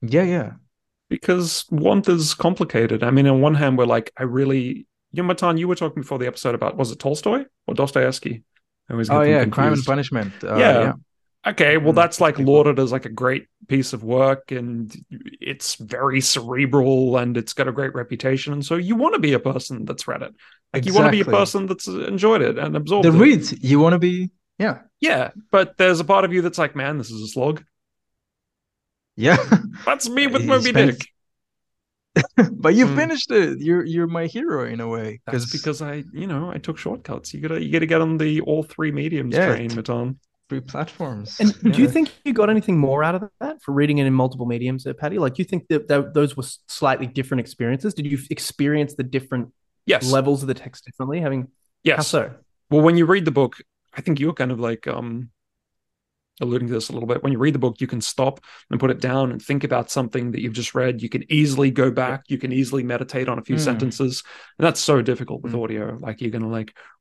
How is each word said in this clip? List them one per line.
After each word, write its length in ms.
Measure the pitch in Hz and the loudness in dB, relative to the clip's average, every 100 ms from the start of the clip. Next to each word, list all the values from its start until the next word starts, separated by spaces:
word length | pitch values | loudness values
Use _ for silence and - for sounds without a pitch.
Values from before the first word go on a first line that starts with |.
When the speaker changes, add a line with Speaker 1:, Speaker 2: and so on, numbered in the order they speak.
Speaker 1:
Yeah, 220 | 117 143 | 0 2
yeah. 280 | 185 175 107 - _ _ _ _ - | 2 0 -4 -10 _ _ _ _ -8
Speaker 2:
Because 560 | - - 180 170 - - | -4 0 0 0 -6 -4
want 400 | 151 175 202 202 | 0 4 4 4
is 240 | 175 156 | 2 0
complicated. 680 | - 170 185 - 120 113 113 | 0 0 0 -2 0 0 0
I 80 | 123 | 2
mean, 160 | 135 139 | 4 6
on 120 | 135 | 6
one 140 | 147 151 | 4 4
hand, 220 | 143 127 | 2 2
we're 80 | 120 | 2
like, 260 | 117 113 - | 0 -2 -8
I 60 | |
really, 640 | 131 123 139 135 123 - - _ _ | -4 -2 0 0 -2 -8 -14 _ _
you 120 | 156 | -4
know, 0 | |
Matan, 340 | 180 180 180 165 | -2 0 0 2
you 100 | 175 | 0
were 80 | 180 | -2
talking 260 | 160 147 | -4 -6
before 160 | 135 135 | -6 -6
the 80 | 123 | -6
episode 280 | - 131 113 | -4 -4 -2
about, 200 | 107 - | -2 -2
was 160 | 123 | -4
it 80 | 113 | -4
Tolstoy 460 | 135 151 208 247 277 _ - | -4 -2 0 -2 -2 _ -6
or 60 | |
Dostoevsky? 680 | 113 139 139 127 131 - 117 - _ _ _ - | -2 0 2 0 0 -6 -10 -14 _ _ _ -8
I 40 | |
always 160 | 117 113 | -4 2
get 60 | 147 | 4
Speaker 1:
Oh, 60 | |
Speaker 2:
them 80 | 147 | 6
Speaker 1:
yeah, 160 | 151 113 | 4 4
Crime 220 | 107 147 | 2 2
and 80 | 147 | 2
Speaker 2:
confused. 100 | 131 | 0
Speaker 1:
Punishment. 460 | 139 135 123 101 - | -2 -2 -4 -4 -8
Uh, 140 | 92 107 | -2 4
Speaker 2:
Yeah. 220 | 240 123 | 6 4
Speaker 1:
yeah. 140 | 117 - _ _ _ _ - | 2 -2 _ _ _ _ -4
Speaker 2:
Okay, 300 | 208 147 156 | 2 4 4
well, 160 | 151 | 4
Speaker 1:
Mm, 60 | 160 | 4
Speaker 2:
that's, 240 | 170 - | 4 4
like, 160 | 165 143 | 2 2
Speaker 1:
people 160 | 135 | 4
Speaker 2:
lauded 260 | 147 147 135 | 6 6 4
as, 140 | 131 | 0
like, 100 | 131 120 | -2 -6
a 40 | |
great 380 | 110 127 135 - _ - | -4 -2 -2 -6 _ -2
piece 240 | 135 127 | 0 0
of 100 | 120 | -4
work, 520 | 110 127 135 135 - | 0 2 4 2 -4
and 420 | 127 120 117 110 - - - - - | -8 -8 -8 -10 -14 -18 -18 -18 -12
it's 340 | 135 139 - - | -12 -8 -8 -10
very 460 | 104 123 135 135 | -10 -4 0 0
cerebral, 960 | 131 131 117 127 139 143 131 131 131 123 | 0 -2 -2 -2 2 4 4 4 2 2
and 180 | 123 120 | 0 -2
it's 160 | 113 | -4
got 160 | - 131 | -4 -2
a 60 | |
great 200 | 127 135 | -2 -4
reputation, 600 | 131 120 123 131 135 151 | -6 -8 -4 -2 -2 -2
and 120 | 143 139 | -6 -4
so 100 | 170 | -2
you 200 | 180 226 | -2 0
wanna 240 | 302 453 | 0 2
be 140 | 147 | 2
a 60 | 131 | 2
person 440 | 131 131 - 123 | 0 -4 -6 -10
that's 240 | 107 - - | -8 -8 -8
read 140 | 127 | -8
it. 120 | - - _ _ _ | -10 -16 _ _ _
Like, 120 | 131 156 | -4 2
you 80 | |
wanna 180 | 190 208 | 6 6
be 60 | 214 | 4
a 20 | |
Speaker 1:
Exactly. 140 | 196 202 | 4 2
Speaker 2:
person 260 | 196 202 190 | 2 -2 -4
that's 220 | 185 - | -6 -8
enjoyed 540 | 185 - 196 214 220 | -8 -6 0 2 4
it 160 | 123 - | 2 0
and 200 | 147 151 | -2 -4
absorbed 260 | 151 202 170 | 0 4 6
Speaker 1:
The 60 | |
Speaker 2:
it. 80 | 160 | 8
Speaker 1:
reads, 320 | 277 208 - - | 8 6 2 -4
you 160 | 131 143 | 4 6
wanna 180 | 160 175 | 6 6
be, 320 | 180 180 185 - _ - | 2 0 -4 -8 _ -4
yeah. 260 | 208 - - _ | -4 -4 -12 _
Speaker 2:
Yeah, 300 | 311 139 127 - - | -2 0 -2 -8 0
but 240 | 196 185 - | 2 2 2
there's 240 | 185 170 | 4 4
a 60 | 160 | 4
part 180 | 196 | 4
of 80 | 190 | 4
you 100 | 180 | 0
that's 160 | 170 165 | -2 -2
like, 200 | 147 143 | -2 -2
"Man, 200 | 135 151 | -6 -6
this 140 | 117 | -8
is 100 | 113 | -10
a 60 | 110 | -10
slog." 340 | 127 135 156 - _ _ _ _ _ _ _ _ _ _ _ _ _ _ - | -4 -2 -4 -10 _ _ _ _ _ _ _ _ _ _ _ _ _ _ -2
Speaker 1:
Yeah. 180 | 120 180 | 4 4
<laughs> 480 | - 202 - - - | 4 2 2 -6 -2
Speaker 2:
That's 240 | 277 233 | -2 -2
me 180 | 254 277 | 0 0
with 160 | 262 | 0
Speaker 1:
He 40 | 277 | 2
Speaker 2:
Moby 220 | 262 233 | 2 4
Speaker 1:
spends 280 | 233 175 123 | 4 4 2
Speaker 2:
Dick. 100 | - _ _ _ _ _ _ _ _ _ _ - - - | -8 _ _ _ _ _ _ _ _ _ _ 0 2 4
Speaker 1:
<laughs> 140 | 202 | 4
But 220 | - 156 208 | 4 4 6
you 120 | 254 | 4
Speaker 2:
Hmm. 80 | 285 | 2
Speaker 1:
finished 360 | 320 294 - | 0 -2 0
it. 280 | 226 156 135 | 2 2 0
You're, 240 | 151 175 165 | 0 0 0
you're 220 | 165 170 | -2 -2
my 200 | 170 165 | -2 -4
hero 380 | 220 320 147 120 | -4 -4 -4 -4
in 140 | 117 | -6
a 80 | 117 | -6
way, 320 | 113 110 117 - | -6 -8 -10 -6
Speaker 2:
That's 180 | 123 120 | -6 -6
Speaker 1:
'cause 60 | |
Speaker 2:
because 300 | 151 156 147 | -6 -6 -6
I, 220 | 147 147 - | -8 -10 -12
you 120 | 143 190 | -10 -8
know, 220 | 143 175 | -6 -6
I 80 | 147 | -8
took 200 | 156 156 | -10 -8
shortcuts. 560 | - - - - - | -8 -10 -10 -12 -12
You 80 | 147 | -10
gotta, 200 | 156 165 | -6 -6
you 80 | 156 | -2
gotta 140 | 160 160 | 0 2
get 140 | 160 | 2
on 160 | 160 160 | 2 0
the 240 | 156 156 | 0 -2
all 220 | - 151 | 0 -2
three 280 | 156 - 156 | -4 -6 -4
mediums 440 | 143 151 160 123 117 | -4 -4 -4 -2 0
Speaker 1:
Yeah, 120 | 185 | 2
Speaker 2:
train, 160 | 117 117 | 0 -4
Speaker 1:
t- 60 | 117 | -6
Speaker 2:
Matan. 440 | 110 120 123 131 _ _ - | -6 -4 -6 -8 _ _ -10
Speaker 1:
three 120 | 135 | -10
platforms. 800 | 131 139 160 - 156 110 107 - | -8 -8 -8 -8 -10 -8 -10 0
Speaker 3:
And 140 | 214 - | 0 2
do 180 | 240 156 | 2 4
you 40 | 277 | 4
Speaker 1:
Yeah. 40 | |
Speaker 3:
think 200 | 330 311 - | 4 0 -4
you 100 | 294 | -2
got 160 | 226 208 | 2 4
anything 280 | 220 202 170 | 2 2 2
more 260 | 139 139 | 4 2
out 120 | 156 180 | 0 -2
of 140 | 208 - | -6 -10
that 220 | 277 311 | -10 -10
for 100 | - | -4
reading 240 | 143 147 147 | 0 2 2
it 60 | 135 | 2
in 60 | |
multiple 320 | 131 127 127 120 | 2 0 -2 -6
mediums, 380 | 117 123 131 | -4 -4 -6
there, 100 | 139 | -8
Paddy? 260 | 135 151 196 | -8 -6 -2
Like, 160 | 139 131 | -2 -2
do 60 | |
you 40 | 180 | -4
think 200 | 185 - | -4 -2
that, 180 | 156 - | -2 0
that 240 | 143 143 | -2 0
those 220 | 151 147 - | 0 0 -2
were 60 | |
s-, 160 | 127 - - | -12 -14 -16
slightly 400 | - 139 131 127 | -2 0 0 -4
different 340 | 135 131 131 | -6 -4 -4
experiences? 520 | 117 - 120 135 208 | -4 -4 -2 -2 -4
Did 120 | 175 147 | -6 -4
you 100 | 139 | -6
f-, 120 | - | -6
experience 640 | 156 - - 143 151 147 - | -8 -8 -4 0 0 -2 -4
the 80 | |
different 460 | 131 131 131 127 117 _ _ _ - | -6 -6 -4 -6 -6 _ _ _ -2
Speaker 2:
Yes. 260 | 147 127 | 0 2
Speaker 3:
levels 300 | 135 135 139 | 2 2 0
of 40 | 135 | -2
the 60 | - | -6
text 300 | 123 - - | -10 -20 -16
differently? 340 | - 131 160 | -10 -6 -4
Having 300 | 156 135 127 _ _ _ | -4 -4 -6 _ _ _
Speaker 2:
Yes. 140 | 156 143 | 0 0
Speaker 3:
How 60 | |
so? 280 | 147 156 110 - _ _ - | 0 -2 -2 -8 _ _ 0
Speaker 2:
Well, 120 | 147 | 4
when 160 | 156 170 | 6 6
you 80 | 165 | 4
read 200 | 196 160 | 2 2
the 60 | |
book, 260 | 139 123 - - _ _ | 0 0 -2 -20 _ _
I 80 | - | -8
think 180 | - 143 | -4 -2
you're 140 | 151 | -2
kind 180 | - 127 | -2 -4
of, 80 | 123 | -4
like, 280 | 120 113 - | -4 -6 -6
um, 420 | 123 120 117 123 _ _ _ _ _ _ _ _ _ _ - | -8 -8 -10 -12 _ _ _ _ _ _ _ _ _ _ -8
alluding 260 | 123 123 120 | -4 -2 -2
to 60 | |
this 160 | 120 - | -4 -6
a 40 | |
little 120 | 123 117 | -8 -4
bit. 140 | 120 | -2
When 100 | 139 | -2
you 60 | 123 | 0
read 160 | 143 | 0
the 60 | 139 | 2
book, 200 | 123 - | -2 -2
you 60 | 123 | -6
can 160 | 120 | -6
stop 380 | - - 131 135 - - - | -6 -2 -2 -2 -10 -20 -6
and 80 | 120 | -2
put 100 | 131 | 0
it 100 | 127 | 0
down 320 | 127 131 131 | -2 0 -2
and 80 | 117 | -4
think 240 | - 143 | -4 -4
about 280 | 143 123 113 | -2 -2 -2
something 400 | - 120 131 120 | -4 -4 -4 -4
that 100 | 117 | -6
you've 120 | 117 | -6
just 200 | 113 113 | -6 -4
read. 260 | 131 127 120 | -2 -2 -2
You 80 | 117 | -4
can 240 | 123 - | -6 -2
easily 380 | 151 151 135 139 | 0 2 2 2
go 160 | 127 131 | 2 2
Speaker 3:
Yeah. 60 | |
Speaker 2:
back. 320 | 120 127 135 - | 0 -2 -4 -6
You 120 | 135 | -6
can 120 | 131 | -2
easily 300 | 127 127 135 | -2 -2 -2
meditate 480 | 123 120 127 131 127 | -4 -4 -6 -6 -4
on 80 | 120 | -4
a 60 | |
few 140 | - 147 | -4 -2
Speaker 1:
Mm. 20 | |
Speaker 2:
sentences. 640 | 147 117 127 - 131 127 - - - - | -2 -2 -4 -2 -4 -4 -12 -18 -18 -2
And 80 | 165 | 0
that's 140 | - | 0
so 240 | - 139 | 2 2
difficult 400 | 113 123 123 120 | 2 -4 -6 -10
with 100 | 120 | -8
Speaker 3:
Mm. 100 | 117 | -6
Speaker 2:
audio. 340 | 110 107 107 117 | -6 -6 -8 -10
Like, 200 | - 107 | -12 -8
you're 100 | 117 | -8
gonna, 180 | 117 110 | -6 -6
like, 260 | 113 110 - - _ | -6 -8 -14 -20 _